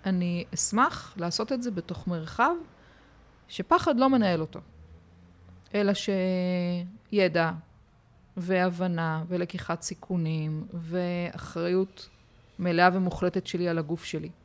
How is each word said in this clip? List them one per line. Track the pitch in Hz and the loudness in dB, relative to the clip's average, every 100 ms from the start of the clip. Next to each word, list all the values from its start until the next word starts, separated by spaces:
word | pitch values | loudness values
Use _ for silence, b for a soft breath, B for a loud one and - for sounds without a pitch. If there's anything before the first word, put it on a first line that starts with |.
| 196 | 0
אני | 185 175 175 - | 0 0 -2 -4
אשמח | 175 - 208 294 - - - | -2 0 2 2 0 -12 -6
לעשות | 175 - 220 | -4 -2 -2
את | 262 | -2
זה | 247 | -2
בתוך | 185 - 180 - | -6 -6 -6 -4
מרחב | 170 160 - 262 339 320 b b b b b - - - | -4 -6 2 2 2 -8 b b b b b -20 -20 -14
שפחד | - 180 349 339 247 | -10 2 4 4 4
לא | 269 | 6
מנהל | 262 202 165 | 6 4 2
אותו, | 160 - - - - - - - - - - - - | -2 -8 -16 -20 -20 -20 -20 -20 -20 -20 -20 -20 -6
אלא | 208 202 196 - 190 185 185 180 180 175 175 180 214 - | 0 2 2 0 0 2 0 0 0 0 -2 -6 -14 -2
שידע | 208 180 165 165 160 - - _ _ _ - _ - | 2 4 4 0 -2 -12 -20 _ _ _ -20 _ -10
והבנה | 175 185 185 175 185 170 165 160 165 | 0 2 2 0 -2 0 0 -2 -2
ולקיחת | 180 175 180 - 165 | -2 -2 -6 -6 -6
סיכונים | - 180 - 180 160 160 156 156 - | -6 -10 -4 -2 0 -2 -2 -6 -8
ואחריות | 170 165 180 175 175 175 - - 170 175 180 196 - - - - - - - | -10 -6 -4 -2 -2 -6 -8 -10 -4 0 2 0 -6 -20 -20 -20 -20 -20 -4
מלאה | 180 170 180 | 0 6 6
ומוחלטת | 185 180 - 180 185 - | 6 0 0 0 0 -4
שלי | 175 175 | -2 0
על | 165 | -2
הגוף | 151 165 | -2 -6
שלי. | - 156 160 - | -6 -8 -8 -14